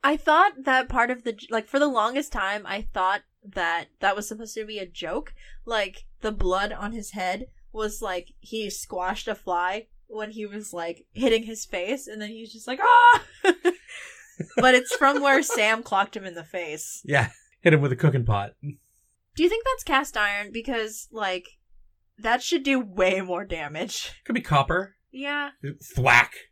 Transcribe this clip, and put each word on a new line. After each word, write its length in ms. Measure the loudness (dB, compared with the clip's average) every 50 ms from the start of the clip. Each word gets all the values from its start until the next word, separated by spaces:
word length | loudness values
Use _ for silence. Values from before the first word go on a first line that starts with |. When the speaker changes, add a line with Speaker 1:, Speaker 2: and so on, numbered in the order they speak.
| 4
Speaker 1:
I 120 | 2 2
thought 480 | 2 2 4 6 6 6 4 2 -2 0
that 240 | 2 2 2 2 0
part 220 | 0 0 2 0
of 120 | -2 -4 _
the 100 | -8 -8
j-, 140 | -8 -8 -4
like, 180 | -4 -4 -4
for 120 | _ 0 2
the 80 | 2
longest 440 | 2 2 2 0 2 0 -4 -4 -4
time, 320 | -4 -4 -2 -2 -4 -4 -4
I 220 | -6 -6 -6 -6 -4 -2
thought 280 | 0 0 0 0 -2 _ _ _ _ _
that 440 | -10 -6 -4 -2 -2 -2 -2 -4 _ _ _
that 160 | 0 0 0
was 120 | 0 -6
supposed 280 | -10 -12 -12 -14 -12 -10
to 100 | -10 -10
be 140 | -10 -10 -12
a 60 | -12
joke. 480 | -12 -12 -10 -8 -6 -6 -6 -6 -8 -16 -18 -18 -18 -18 -16 -8
Like, 400 | -4 -2 -2 -2 -2 -6 -16 -18 -20 -16 -6
the 100 | -6 -6
blood 400 | -2 0 0 2 2 0 -2 -4
on 220 | -6 -8 -8 -8 -8
his 180 | -8 -12 -10
head 360 | -8 -4 -2 -2 -2 -4 -6 -14 -16 -20 -20 -14 -8
was, 280 | -6 -4 -4 -4 -6
like, 300 | -6 -4 -6 -6 -8 -10 -20 -20
he 300 | -16 -10 -8 -6 -6 -6
squashed 580 | -8 -10 -12 -8 -6 -4 -4 -4 -4 -4 -4
a 80 | -6 -8
fly 520 | -6 -4 -4 -2 0 0 -2 -2 -4 -8 _ -20 -20 _
when 240 | _ -10 -10 -10 -10
he 140 | -8 -10 -10
was, 260 | -10 -10 -12 -12 -10
like, 340 | -10 -8 -8 -8 -8 -12 _ _
hitting 320 | _ 0 2 2 2 2 0
his 220 | -4 -12 -12 -10
face, 420 | -8 -6 -6 -4 -4 -6 -6 -8
and 140 | -14 -12 -12
then 80 | -12 -12
he's 240 | -12 -14 -16 -18 -18
just 140 | -14 -10
like, 120 | -10 -4 0
"Ah!" 420 | 4 6 8 10 10 8 8 6 2 -8 -14 2 2
<laughs> 100 | 2 2 4 0 0 0 0 -14 -18 -16 -16 -16 -18 -20 -20 -20 -20 -12 -12 -12 -2 0
But 180 | 4 6 6 6
it's 220 | 6 4 0 0
from 260 | 4 4 4 4 4
where 220 | 4 6 4 4 4
Sam 400 | 2 0 2 2 2 2 0 -2
clocked 320 | 0 0 0 0 0 -4
him 80 | -10 -10
in 100 | -10 -12
the 120 | -12 -14
face. 560 | _ -8 -8 -6 -6 -8 -10 -10 -14 -14 -14 -4
Speaker 2:
Yeah, 260 | 2 2 2 2 2 -4 _ _ _ _ _
hit 140 | 6 6 6
him 80 | 6
with 100 | 4 0
a 60 | 0
cooking 260 | 2 2 4 4 4 2
pot. 280 | 2 2 0 0 -4 _ _
Speaker 1:
Do 840 | -14 -14 -14 _ _ _ _ _ _ _ _ _ _ _ _ 2 2
you 60 | 2
think 160 | 2 0 -2
that's 180 | -2 -4 -4 -2
cast 320 | 0 0 0 0 -2 -2
iron? 380 | -2 0 0 0 -4 -6 -6 -10
Because, 560 | -8 -6 -4 -4 -4 -4 -6 -8 -14 -16 _
like, 480 | -8 -6 -4 -4 -4 -6 -8 -14 _ _ _ _ -20 -20 -20 _ _ _ _ _ _
that 240 | -6 0 0 0 0
should 220 | 2 -2 -2 0 2
do 160 | 2 0 0
way 400 | 0 -4 0 2 2 2 2 0
more 240 | -2 -4 -4 -6 -4
damage. 680 | -6 -8 -8 -6 -8 -6 -8 -8 -6 -6 -10 -10 -10 -14 -14 _
Speaker 2:
Could 120 | -4 -4
be 60 | -4
copper. 540 | -2 2 2 2 2 2 0 -2 -2 -4 _ _ _ _
Speaker 1:
Yeah. 380 | -16 -10 -8 -6 -6 -6 -6 -8 _ _ -14 -14 -12 -14 -18 -8 -4
Speaker 2:
Thwack. 380 | 2 4 6 6 6 6 4 -4 -20 -20 _